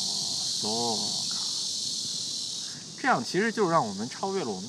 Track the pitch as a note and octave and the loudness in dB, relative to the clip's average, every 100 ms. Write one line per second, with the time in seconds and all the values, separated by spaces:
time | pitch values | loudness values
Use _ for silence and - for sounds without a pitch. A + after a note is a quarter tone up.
0 | - - - - - - G#2+ A2+ A#2+ G#2 | 0 0 0 0 0 0 0 0 0 0
1 | G#2 - - - - - - - - - | 0 0 0 -2 -2 -2 -2 -2 -2 -2
2 | - - - - - - - - - - | -2 -2 -2 -4 -4 -4 -6 -8 -10 -2
3 | C4+ F3 A2+ F3 A3+ A3 F3+ E3 A2+ F#3+ | 4 4 4 2 2 4 4 6 4 -2
4 | A#3+ - G3 F#3+ C3+ F#3 | -6 -2 -2 0 0 -2